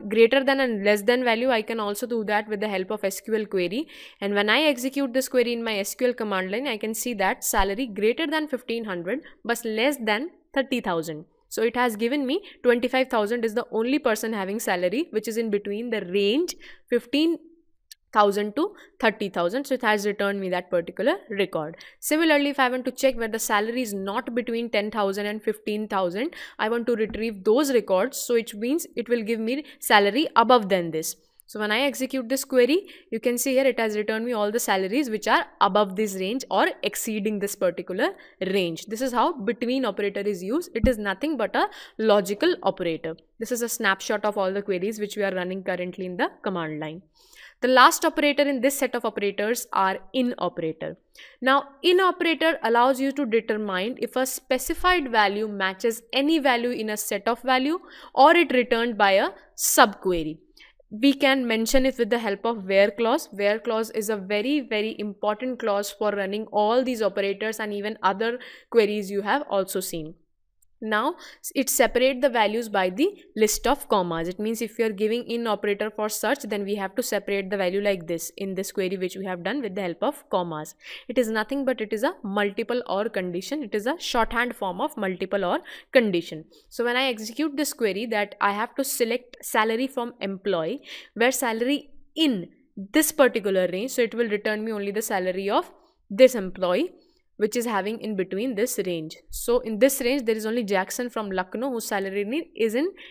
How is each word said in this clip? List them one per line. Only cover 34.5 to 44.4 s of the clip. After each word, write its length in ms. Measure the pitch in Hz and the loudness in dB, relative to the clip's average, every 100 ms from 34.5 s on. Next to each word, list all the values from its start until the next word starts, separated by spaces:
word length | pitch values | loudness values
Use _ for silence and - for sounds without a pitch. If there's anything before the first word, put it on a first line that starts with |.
the 80 | 226 | 0
salaries 500 | - 196 190 240 269 | 0 0 2 0 0
which 200 | 214 208 | -2 0
are 180 | 285 - - | 0 0 0
above 340 | 196 202 202 | 2 4 2
this 220 | 185 214 190 | 0 -2 -2
range 280 | 190 254 - | -4 -6 -2
or 160 | 190 330 - | 0 0 0
exceeding 560 | 208 - - 220 208 208 | -6 -4 -6 -4 -2 -2
this 160 | 202 | -6
particular 540 | - 185 175 175 185 311 392 - _ 190 | -2 -2 -2 -8 -2 -2 -4 -20 _ -2
range. 380 | 196 175 160 - | 0 0 -4 -10
This 140 | 214 | -6
is 120 | 262 | -2
how 200 | 240 269 | 0 0
between 520 | 285 196 240 233 262 | 0 -4 -2 -2 0
operator 380 | 247 185 202 202 | -2 -2 -4 -2
is 200 | 202 190 | -4 -4
used. 280 | 190 285 349 | -4 -4 -4
It 140 | 233 220 | 0 2
is 100 | 226 | 2
nothing 380 | 202 190 302 285 | -2 -2 -2 -2
but 180 | 202 | -2
a 140 | 247 403 - - - | 0 -2 -4 -18 -2
logical 580 | 220 208 190 202 339 359 | 4 4 4 0 0 0
operator. 500 | 196 185 170 160 160 165 _ _ | -2 -2 -4 -4 -6 -10 _ _
This 140 | 220 | -6
is 100 | 240 | -4
a 60 | 233 | -4
snapshot 560 | - 214 190 - 214 | 0 0 0 -2 -2
of 120 | 208 | -2
all 160 | 208 | 0